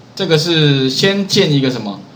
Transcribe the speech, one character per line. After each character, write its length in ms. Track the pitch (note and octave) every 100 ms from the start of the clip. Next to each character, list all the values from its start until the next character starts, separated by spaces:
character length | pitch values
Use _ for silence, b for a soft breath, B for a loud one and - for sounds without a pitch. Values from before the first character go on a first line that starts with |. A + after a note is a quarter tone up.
| - -
这 100 | D#3+
个 120 | D#3
是 520 | E3+ D#3+ D3 C#3 C3
先 380 | B2+ G3 G3+ G3
建 240 | G#3 E3+
一 80 | C#3+
个 80 | C3
什 100 | A#2+
么？ 200 | G#2 G2 -